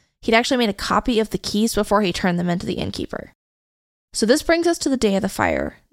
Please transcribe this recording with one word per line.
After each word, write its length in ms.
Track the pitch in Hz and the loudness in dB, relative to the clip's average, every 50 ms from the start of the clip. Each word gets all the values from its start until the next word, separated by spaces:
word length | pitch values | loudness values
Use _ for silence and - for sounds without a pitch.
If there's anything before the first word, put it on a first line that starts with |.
| _ _ _ _ | _ _ _ _
he'd 140 | - - 226 | -2 2 2
actually 220 | 226 240 - 277 | 2 2 2 0
made 120 | 247 233 208 | 0 0 0
a 40 | 196 | -2
copy 460 | - - - - 190 - - 240 214 | -2 -2 0 0 0 0 0 0 0
of 120 | 220 - | 0 -2
the 80 | - 185 | -4 -6
keys 340 | - - - 208 220 226 - | -4 -2 -2 0 0 0 0
before 300 | 196 208 - 208 202 214 | 0 0 2 2 2 2
he 100 | 180 180 | 0 -2
turned 240 | - - 185 175 | -2 0 0 0
them 120 | 175 175 175 | 0 0 -2
into 180 | 175 180 - | -2 -2 -4
the 80 | - - | -4 -6
innkeeper. 560 | - - - - - - - - - - - _ _ _ _ _ _ _ _ _ _ _ _ _ _ _ _ - | -4 -6 -6 -6 -8 -8 -8 -10 -12 -12 -14 _ _ _ _ _ _ _ _ _ _ _ _ _ _ _ _ -4
So 140 | - 233 | 0 2
this 160 | 208 262 302 - | 2 2 2 2
brings 240 | - 330 339 330 | 2 2 2 2
us 100 | 349 339 - | 2 0 0
to 100 | - 302 | 0 -2
the 80 | 269 | 0
day 180 | 254 - 208 196 | 2 2 2 2
of 80 | 190 - | 2 0
the 60 | 196 | -2
fire, 480 | - - 214 90 - - 135 - - - _ - | -2 0 0 0 0 0 -2 -4 -8 -12 _ -16